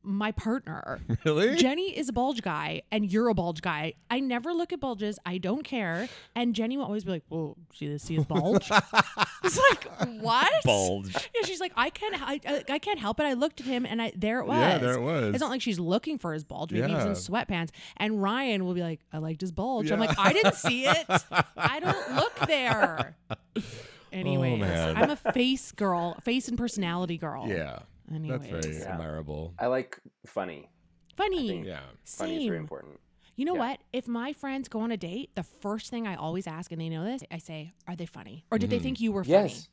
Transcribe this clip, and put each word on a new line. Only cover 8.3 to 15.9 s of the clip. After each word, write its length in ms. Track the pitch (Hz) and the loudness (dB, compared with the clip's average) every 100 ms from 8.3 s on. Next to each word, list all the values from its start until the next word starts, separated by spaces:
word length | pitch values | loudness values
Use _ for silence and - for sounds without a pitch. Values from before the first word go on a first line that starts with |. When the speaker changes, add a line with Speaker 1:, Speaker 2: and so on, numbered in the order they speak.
| 151 160 214 - 208 | 2 4 2 4 4
Speaker 2:
<laughs> 60 | - 220 - - 196 - | 6 4 4 0 -2 0
Speaker 1:
It's 160 | 370 320 539 | 0 6 6
like, 120 | 392 - - 240 220 | 6 -4 -4 -6 -2
"What?" 300 | 226 233 349 622 | 2 4 6 4
Speaker 2:
Bulge. 500 | - 101 95 196 98 - - 480 | 6 6 4 2 -2 -4 -2 -2
Speaker 1:
Yeah, 60 | 392 | -2
she's 140 | 349 | -2
like, 140 | 370 220 | -4 0
"I 140 | 269 | 0
can't, 260 | - 427 370 | 0 -4 -4
I, 180 | 269 294 - | -4 -4 -2
I, 180 | 285 - | -4 -2
I 100 | 294 | -4
can't 200 | - 370 | -2 -2
help 200 | 208 220 | -2 0
it. 40 | |
I 100 | 294 | 0
looked 260 | 247 294 - | 2 0 -2
at 60 | 247 | -4
him, 200 | 247 247 | -2 -2
and 160 | 220 | -2
I, 120 | 226 - | -4 -2
there 240 | 214 247 | 0 0
it 60 | - | 2
was." 120 | - | 4
Speaker 2:
Yeah, 200 | - 165 | 4 4
there 160 | 123 | 2
it 80 | 127 | 2
was. 340 | 127 160 110 104 | 0 0 2 2
Speaker 1:
It's 60 | |
not 80 | 294 | 0
like 120 | 254 | -2
she's 180 | - 180 | -2 -2
looking 380 | 170 | 0